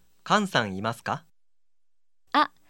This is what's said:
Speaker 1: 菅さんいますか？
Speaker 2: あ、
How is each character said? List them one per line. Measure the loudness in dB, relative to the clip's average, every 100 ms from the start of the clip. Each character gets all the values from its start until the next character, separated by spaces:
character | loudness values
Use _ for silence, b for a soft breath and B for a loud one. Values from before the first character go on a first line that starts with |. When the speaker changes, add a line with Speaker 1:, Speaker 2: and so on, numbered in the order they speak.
| _ _
Speaker 1:
菅 | 0 0 2
さ | 0
ん | 0 -4
い |
ま | -6
す | -6
か？ | -6 -8 -8 _ _ _ _ _ _ _ _ _ _
Speaker 2:
あ、 | 0 0 -2 _